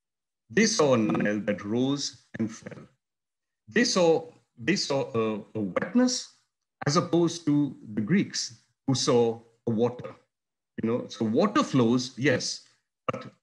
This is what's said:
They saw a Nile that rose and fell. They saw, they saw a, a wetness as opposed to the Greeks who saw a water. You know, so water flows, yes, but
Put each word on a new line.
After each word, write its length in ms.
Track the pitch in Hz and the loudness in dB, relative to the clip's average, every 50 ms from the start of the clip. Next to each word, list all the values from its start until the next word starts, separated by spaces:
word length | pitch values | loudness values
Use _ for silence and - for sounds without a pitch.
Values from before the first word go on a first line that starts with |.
| _ _ _ _ _ _ _ _ _ - | _ _ _ _ _ _ _ _ _ -4
They 160 | 107 - 226 | 0 2 2
saw 280 | 214 - - 151 139 127 | 2 4 2 4 4 4
a 40 | 117 | 4
Nile 420 | 107 107 113 101 101 104 104 107 | 4 2 0 0 0 0 -2 -2
that 240 | 101 104 101 90 98 | -2 -4 -4 -4 -4
rose 600 | 101 110 120 127 135 143 143 139 - - - _ _ - - | -4 -2 -2 0 0 -2 -4 -6 -8 -10 -14 _ _ -8 -6
and 120 | 117 107 | -6 -6
fell. 320 | - - - - - - - - _ _ _ _ _ _ _ _ _ _ _ _ _ _ _ - | -6 -10 -18 -18 -18 -18 -20 -20 _ _ _ _ _ _ _ _ _ _ _ _ _ _ _ -4
They 160 | 208 226 240 | 0 2 2
saw, 460 | 240 - 196 175 165 160 160 - - - _ _ _ _ - | 2 2 2 4 4 4 2 0 -6 -18 _ _ _ _ -10
they 160 | 113 - 196 | -4 -2 -2
saw 380 | - - - 143 135 - - - | -2 -2 -2 -2 -2 -2 -2 -2
a, 260 | 113 110 110 110 101 - - - | -2 0 0 -2 -4 -8 -10 -8
a 60 | 110 | -6
wetness 720 | 104 92 87 - - - - 247 254 254 254 - - - _ _ _ _ _ _ _ _ _ - - | -4 -4 -2 -4 -4 0 2 4 4 4 2 -2 -8 -10 _ _ _ _ _ _ _ _ _ -8 -2
as 100 | 147 143 | 0 2
opposed 480 | 175 165 - - 170 170 165 165 - - | 2 2 2 2 4 4 2 0 -2 -2
to 320 | 147 147 147 147 131 - - - 113 104 | 0 2 2 2 0 -4 -10 -14 -10 -6
the 60 | 110 | -6
Greeks 640 | 107 98 170 202 156 - - - - - - - _ _ _ _ _ | -2 0 2 0 0 0 -4 -8 -8 -8 -10 -16 _ _ _ _ _
who 80 | - 131 | -2 -2
saw 440 | 120 - - 127 120 120 117 110 110 - _ _ _ - 120 | 0 2 2 2 4 4 2 0 -4 -10 _ _ _ -6 -4
a 20 | |
water. 440 | 113 107 120 117 120 - - - - - _ _ _ _ _ _ _ _ _ _ _ - 107 | 0 0 0 0 -2 -4 -14 -16 -16 -18 _ _ _ _ _ _ _ _ _ _ _ -6 -2
You 60 | 110 | -2
know, 180 | 117 123 - - | -2 -2 -4 -6
so 160 | - - 117 | -6 -4 -2
water 380 | 107 110 139 196 208 - 302 254 | 0 2 2 2 2 2 0 0
flows, 520 | - - 131 117 113 123 127 123 - - | 2 2 2 4 4 4 2 0 -4 -6
yes, 460 | - 131 147 - - - - - - - _ _ _ _ _ _ _ _ - - | -2 0 0 0 0 -2 -6 -8 -10 -14 _ _ _ _ _ _ _ _ -10 -10
but 180 | - - - - _ | -10 -10 -16 -20 _